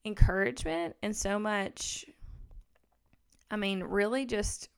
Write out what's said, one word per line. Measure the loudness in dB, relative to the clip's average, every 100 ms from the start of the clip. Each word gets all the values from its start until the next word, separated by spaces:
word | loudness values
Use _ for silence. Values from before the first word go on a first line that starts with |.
encouragement | -8 6 6 8 2 0 -2 -2 -2 -4
and | -6
so | -2 -2 0
much, | 0 0 -2 -6 -8 -8 -12 -18 -18 -16 -16 -18 -20 _ _ _ _ _ _ _ _
I | -4
mean, | -2 -2
really | 0 2 2 2 0
just | -2 -2 -6 -12